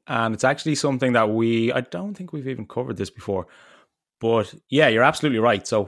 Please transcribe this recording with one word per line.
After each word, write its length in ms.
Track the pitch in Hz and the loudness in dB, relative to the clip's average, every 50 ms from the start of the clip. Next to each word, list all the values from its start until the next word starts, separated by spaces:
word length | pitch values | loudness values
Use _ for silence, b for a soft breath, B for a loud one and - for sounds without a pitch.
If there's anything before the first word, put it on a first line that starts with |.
| _ - | _ -6
And 260 | 139 117 117 113 110 | -4 -2 -2 -2 -2
it's 100 | 107 - | 0 0
actually 300 | 131 143 - - 156 151 | 0 0 0 -2 -4 -2
something 380 | - - 147 135 123 131 127 120 | -2 0 -2 -2 0 0 2 2
that 180 | 120 113 107 | 2 2 2
we, 420 | 107 113 113 113 117 117 113 117 127 | 2 2 2 2 2 2 0 0 0
I 80 | 127 | -2
don't 340 | 123 - - 175 190 208 202 | -4 -6 -8 -8 -8 -8 -10
think 180 | - 185 175 - | -10 -12 -12 -10
we've 160 | 151 127 131 | -10 -8 -8
even 180 | 131 120 110 | -8 -10 -10
covered 300 | - - 131 127 135 104 | -10 -8 -8 -6 -6 -6
this 140 | 87 98 - | -6 -8 -8
before. 360 | - - - - 98 92 87 - b b b b b b b b b _ _ _ _ _ | -10 -10 -6 -4 -4 -4 -4 -8 b b b b b b b b b _ _ _ _ _
But 320 | - 113 117 113 104 - - - _ - | 0 2 2 2 0 -2 -6 -20 _ -2
yeah, 200 | 127 139 156 131 | 2 4 4 6
you're 160 | 113 113 123 | 6 4 4
absolutely 340 | 143 156 - - 151 127 110 | 4 2 2 0 0 0 2
right. 260 | 110 120 110 98 - | 2 2 2 2 0
So 200 | - 117 110 101 | -2 0 0 0